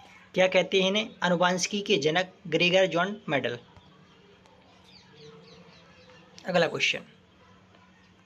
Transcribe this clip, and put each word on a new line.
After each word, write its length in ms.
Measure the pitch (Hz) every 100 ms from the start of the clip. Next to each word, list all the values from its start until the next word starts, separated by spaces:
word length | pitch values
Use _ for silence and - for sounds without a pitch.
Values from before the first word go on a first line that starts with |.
| - - -
क्या 120 | 180 185
कहते 320 | 185 180 196
हैं 60 | 190
इन्हें? 220 | 202 220 -
आनुवंशिकी 580 | 180 175 180 180 - 208
के 140 | 202 180
जनक 340 | 147 165 185 - 165
ग्रेगर 400 | 160 175 185 185
जॉन 360 | 165 185 208 -
मेंडल। 300 | 143 120 117 - - - - - - - - - - - - - - - 440 453 453 466 - - - - - - - - - -
अगला 200 | 175 156
question, 340 | 135 - - - - _ _ - - _ - - _ _ _